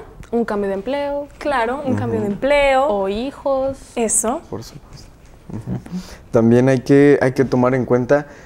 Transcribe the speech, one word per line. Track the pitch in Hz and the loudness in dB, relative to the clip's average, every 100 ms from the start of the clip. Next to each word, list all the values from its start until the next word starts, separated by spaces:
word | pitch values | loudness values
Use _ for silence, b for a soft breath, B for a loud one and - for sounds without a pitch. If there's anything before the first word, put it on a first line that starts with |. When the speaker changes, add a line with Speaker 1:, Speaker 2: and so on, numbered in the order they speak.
| - - - | -6 -20 -6
Speaker 1:
Un | 233 | -4
cambio | 226 208 196 | -2 -2 -2
de | |
empleo. | 196 220 285 285 285 285 - | -4 -4 -4 -4 -6 -8 -8
Speaker 2:
Claro, | 302 262 226 277 277 | -4 -2 -2 -4 -4
un | 208 | -4
cambio | 240 226 | -2 -4
de | 208 | -4
Speaker 3:
Ujú. | |
Speaker 2:
empleo. | 202 269 285 277 262 285 | -2 0 2 4 2 2
Speaker 1:
O | 202 190 | 0 -2
hijos. | 208 269 - 277 269 269 262 - 240 | -4 -6 -6 -4 -2 -4 -6 -10 -4
Speaker 2:
Eso. | 220 - 220 311 - | -2 0 -2 -6 -8
Speaker 3:
Por | 107 | -14
supuesto. | 117 - - - - - - - - | -14 -20 -20 -20 -20 -20 -20 -20 -16
Ujú. | 110 120 123 - 180 B B - | -12 -8 -10 -8 -12 B B -2
También | 120 113 120 131 | 2 4 4 4
hay | 131 | 2
que, | - 139 143 135 | 4 6 6 6
hay | 131 | 2
que | 131 120 | 0 0
tomar | 127 123 131 | 2 2 0
en | 117 | 0
cuenta | 123 120 143 143 B | 0 2 0 0 B